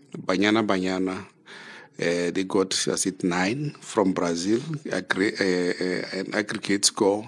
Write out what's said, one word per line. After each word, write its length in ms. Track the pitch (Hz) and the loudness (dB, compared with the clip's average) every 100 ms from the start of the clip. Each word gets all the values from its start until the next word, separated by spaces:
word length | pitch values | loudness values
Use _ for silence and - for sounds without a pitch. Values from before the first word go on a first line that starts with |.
| - - | -16 -6
Banyana 480 | - 92 104 110 | -2 2 4 4
Banyana, 540 | 104 95 92 92 92 95 | 2 0 0 -2 -2 -4
uh, 1120 | 95 _ - - - - - - 85 87 87 | -10 _ -20 -18 -18 -18 -18 -4 0 0 0
they 140 | 95 | -2
got, 300 | 92 101 95 | 0 2 2
is 320 | - - - 95 | 0 0 0 -2
it 180 | - | 0
nine 460 | 92 87 95 139 147 - | 0 2 0 0 -4 -8
from 320 | - 110 95 | -2 2 2
Brazil, 480 | 90 87 85 95 117 156 147 - | 2 0 0 2 0 0 -8 -4
aggre-, 480 | 92 - - 107 - | -6 -2 2 2 2
uh, 760 | 98 90 87 - 90 95 - 95 | 2 2 0 0 -2 -2 -4 -6
uh, 40 | |
an 140 | - | -2
aggregate 500 | 107 101 107 - 101 | -2 -2 -4 -2 2
score. 420 | - - 98 104 | 2 4 4 2